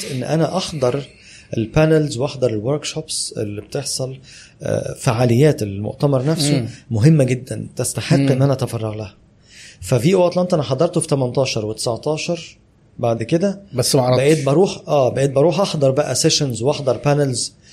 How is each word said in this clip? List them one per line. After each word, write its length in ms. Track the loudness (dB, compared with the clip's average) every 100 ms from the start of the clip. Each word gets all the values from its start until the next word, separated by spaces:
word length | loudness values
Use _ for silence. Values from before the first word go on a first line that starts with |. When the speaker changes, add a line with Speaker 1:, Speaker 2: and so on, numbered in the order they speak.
| -8
Speaker 1:
إن 100 | -6
أنا 340 | -2 0 0 -2
أحضر 460 | -6 -2 -2 -2 -6 -18 -20 -20 -8 -4
البانلز 640 | 0 2 4 4 2 -4
وأحضر 320 | -6 -2 -2
الوركشوبس 840 | 0 -2 -4 -6 -10 -8 -8 -8 -6
اللي 240 | -8 -8
بتحصل، 560 | -8 -8 -6 -6 -8 -10 -18 -20 -20 -10
آه، 320 | -4 -4 -4 -4
فعاليات 640 | -2 2 2 4 4 2
المؤتمر 640 | -4 -6 -8 -2 -2 0
نفسه 360 | 0 0 0 0
Speaker 2:
مم. 80 | -2 -10 -6
Speaker 1:
مهمة 340 | 2 6 6
جدًا، 420 | 4 0 -4 -10 -10 -6
تستحق 400 | -6 -4 0 2
Speaker 2:
مم. 120 | 2
Speaker 1:
إن 140 | 2
أنا 100 | 2
أتفرغ 420 | 0 -4 -6 -8
لها. 200 | -8 -12 -14 _ _ _ -20 -20 -12
ففي 340 | -2 2 4
أو 140 | 4 2
أتلانتا 280 | 2 0 0
أنا 60 |
حضرته 380 | 0 0 0 0
في 60 | 0
تمنتاشر 580 | 0 0 0 -2 -2 -6
وتسعتاشر، 920 | -4 -4 -4 -4 -4 -4 -6 -8 -20 _ _ _ -4
بعد 240 | -2 -2
كده 380 | 0 0 0 -4 -8
Speaker 2:
بس 220 | -4 0 2
ما 60 |
عرفتش. 200 | 4 4
Speaker 1:
بقيت 240 | 4 4 4
بروح، 360 | 4 2 0 0
آه، 200 | 2 2
بقيت 220 | 2 0
بروح 300 | 4 2 2
أحضر 300 | 0 2 2
بقى 240 | 2 0
sessions 480 | 2 2 2 -2 -2
وأحضر 360 | -2 -2 -2 0
panels 400 | 2 2 0 -2 -6 -12 -20